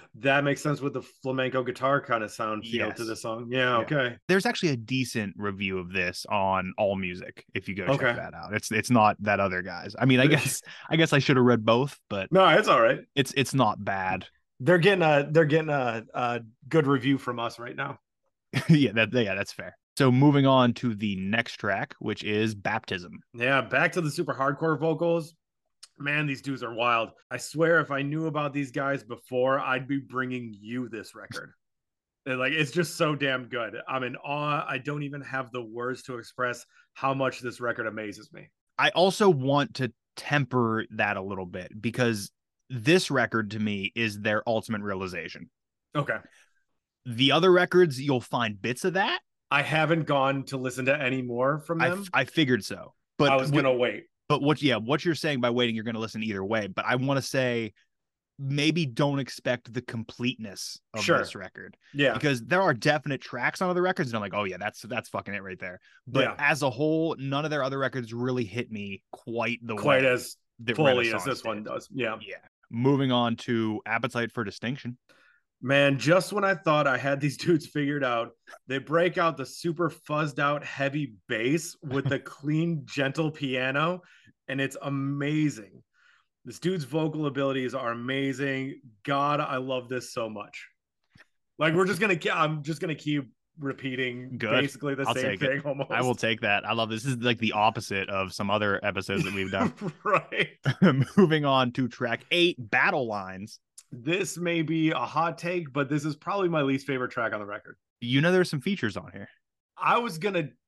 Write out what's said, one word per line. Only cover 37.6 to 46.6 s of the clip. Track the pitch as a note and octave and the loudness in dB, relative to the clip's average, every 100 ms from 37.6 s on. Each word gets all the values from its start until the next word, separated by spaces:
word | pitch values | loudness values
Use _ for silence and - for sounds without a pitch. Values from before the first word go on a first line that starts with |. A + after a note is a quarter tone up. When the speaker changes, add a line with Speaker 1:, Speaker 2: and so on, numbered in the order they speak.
Speaker 1:
record | B2 A#2 A2+ | -6 -4 -6
amazes | G#2+ G#2 G#2 G#2+ | -6 -8 -10 -16
me. | - G2+ _ _ - | -20 -20 _ _ -2
Speaker 2:
I | D3 | 0
also | D#3+ F#3+ F#3 G#3 | 4 2 6 6
want | D3+ C3 C#3+ C#3 | 6 4 2 0
to | - B2+ - _ - | -2 -4 -4 _ -16
temper | - D3 C3 B2+ A#2 A2 - | -2 0 2 2 2 0 -4
that | G#2+ G#2+ G2+ | -2 -2 -2
a | |
little | F#2+ F#2+ F#2 | -4 -6 -8
bit | F#2 F2 G#2+ | -10 -12 -8
because | A2+ A2+ A#2+ G#2+ G2 _ _ _ - | -6 0 0 0 -4 _ _ _ -12
this | C3 G#2+ F3+ - | -4 4 4 4
record | C3+ A2+ A#2 G#2 | 2 2 0 -2
to | G#2+ | -2
me | G#2+ G2+ F#2+ | -2 -2 -4
is | - A2+ G#2 | -2 -2 0
their | G#2+ G#2+ - | 0 0 0
ultimate | A2 G#2 A2 | -2 -2 -4
realization. | G2+ F#2+ F#2+ F2 D#2+ - - _ _ _ _ | -4 -4 -4 -6 -8 -12 -18 _ _ _ _
Speaker 1:
Okay. | D3 C#3 A2 - _ _ _ | -4 -2 -4 -8 _ _ _